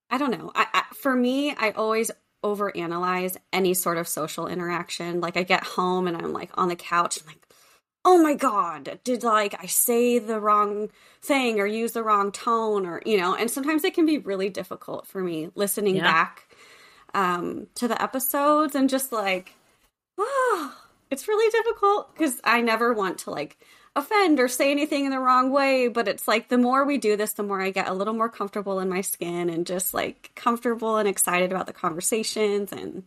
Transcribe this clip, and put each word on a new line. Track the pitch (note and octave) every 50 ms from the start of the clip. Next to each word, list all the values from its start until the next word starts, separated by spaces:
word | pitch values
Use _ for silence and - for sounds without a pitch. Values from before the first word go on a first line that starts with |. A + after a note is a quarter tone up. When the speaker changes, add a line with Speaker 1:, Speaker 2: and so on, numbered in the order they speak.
| _ _
Speaker 1:
I | A#3+ C4
don't | D4 C4
know. | G#3 D#3+ D#3+ E3+ -
I, | - A3 - -
I, | F#3 - - -
for | - - C#4 C4
me, | B3+ B3 B3 C4 C4+ C#4+ D4
I | C4+ - A3 G#3+
always | - - A3 A3 A3 A3 A3+ - - - _ _ _ _ -
overanalyze | G#3 G#3 G3 G#3 G3 - - E3+ E3 E3+ F3 F3+ F3+ F3+ F3+ F#3 F#3 F#3 - - _
any | - F#3+ F#3+ F3+ F3+
sort | F3 - F3 E3+ E3
of | E3+ -
social | - D#3+ D3+ D#3+ - - E3 E3+
interaction. | F3 F3+ F3 F3 F3 E3 F3 - - - E3+ E3+ F3 F3
Like, | E3+ E3+ F3 F3
I | F#3
get | F#3 F#3+ E3+ -
home | - - - F3+ F3+ F3+ F#3 F#3 F3+
and | E3+ E3+
I'm, | E3+ D#3+ D3+
like, | - E3+ - -
on | - F#3 F3+
the | F3 -
couch | - - F3 F3 F3 - - -
and, | - D#3
like, | - _ _ _ _ _ _ _ _ _ _ _ _ _ -
"Oh | F#4 F#4 E4+
my | D#4+ D4+ C#4+
God, | G#3 C#4 B3+ G#3+ G3+ F3+ E3+ D#3 D3 C3+ - - - -
did, | A#3+ B3 G#3+ A3
like, | A#3+ G#3+ G#3+ G#3 G3+ - -
I | F#3 F3+
say | - - - - A#3 A#3 A#3+ A#3+ A#3+ A#3+
the | G#3+ A3 A3+ G#3+
wrong | G#3 G#3+ G#3 G#3 G#3 G#3 G#3 G#3 G#3+ G#3 - _ _ - _ _
thing | - - C#4+ C4+ B3+ A#3 A3 G3+
or | G3 G3+
use | G#3+ A3+ A3+ A3+ -
the | A#3 A3
wrong | G#3+ G#3+ G3+ G3 G3+
tone?" | G3 - - A#3+ A#3 A3+ A3+ A3 G#3 G3+ F#3+
Or, | F3 E3 - -
you | A3 A3 G3
know, | F3 F#3 F#3+
and | - G#3+ A#3
sometimes | - C#4 C4+ D4 D#4 D4+ F#4+
it | F#4 F4+
can | F4 D#4+
be | D#4 D4+ B3
really | F#3+ G3 G3 F#3+ F#3+ G3+
difficult | F#3 - F#3+ - - - - - - - - -
for | - G3 F#3
me | F3 E3+ D#3 D#3 F3+ -
listening | - G3+ G3 - A3+ G#3 G3+ F#3 F#3
Speaker 2:
Yeah. | E3+
Speaker 1:
back, | F3 D#3+ D#3+ F3 F3+ - - - _ _ - - - - - - - _ - _ - -
um, | G3 F#3+ F3+ F3 F3 F3 F3 - - G#3 - _
to | - A#3+ A3+
the | A3 -
episodes | - - - C4 - - - C#4+ C#4+ D4 D4+ D4+ D#4 D4 -
and | C#4 C4+ C4
just, | C4 C4 C4 -
like, | A#3+ A3 G3+ G3 F#3 F3+ F#3 - - _ _ _ _ _ _ _ _ _ _ _ _ -
<sighs> | G4+ B4+ C#5 C5+ B4+ B4 G#4 E4+ D4 B3+ - - - _ _ _ _ _
it's | C4+ C4+ - -
really | G#4+ G#4 A4+ G#4+
difficult | A4+ A4+ G#4+ A#4 A4 - - D4+ - - - - _
'cause | - D#4+ C#4+ B3 - -
I | - A3+ A#3+
never | A#3 A#3 A3 A3 A#3 A#3+
want | B3 G#3+ G3 F#3 D#3+ -
to, | - -
like, | - D3 D3+ D#3 - _ _ - - - _ _ -
offend | C#4 C#4+ - A4 G#4 G4 E4+ D4+ B3+
or | B3 B3+
say | - - C#4+ C#4
anything | C#4+ C#4+ D4 D4 D#4+ C#4 C#4
in | C#4
the | C4+ C4
wrong | C4 B3+ B3+ B3+ C4 C4
way. | C4 C#4+ C#4 C4+ C4+ C4 B3 A#3+
But | A3 A#3 A3 G3
it's | - - - -
like, | G#3+ A3+ A3+ -
the | B3 B3
more | A#3+ B3 B3+ C4+ C#4+
we | C#4 C#4+ B3
do | A3+ G#3+ G#3
this, | G3+ G#3+ G#3+ -
the | - G#3
more | G3+ G3 F#3+
I | F#3+ F#3+
get | F#3+ G3 F#3 -
a | F#3
little | F#3+ G3+ G#3+ A3+
more | A3+ A3+ A#3
comfortable | - - G#3 G3+ - G#3+ G3 G3 F#3+ F#3+
in | F#3+ F#3+
my | F3+ F#3
skin | F#3+ - - - F3 F3 F3 E3+ F3 F3
and | E3 D#3+ F3 -
just, | F3+ F#3 - - -
like, | - - - - - - - _
comfortable | - - B3 A#3 A#3 - B3 A3+ A3+ A3+ A3+ A3 G#3+
and | G#3 G3+
excited | F#3 - - F#3 F3 F3+ F#3 F3+
about | F#3+ F3+ - -
the | -
conversations. | - - F3 D#3+ E3+ - - A#3+ A3 G#3+ - - A#3 G#3+ G#3 G3+ G3+ G3+ G3 -
And | - - - - F#3 F#3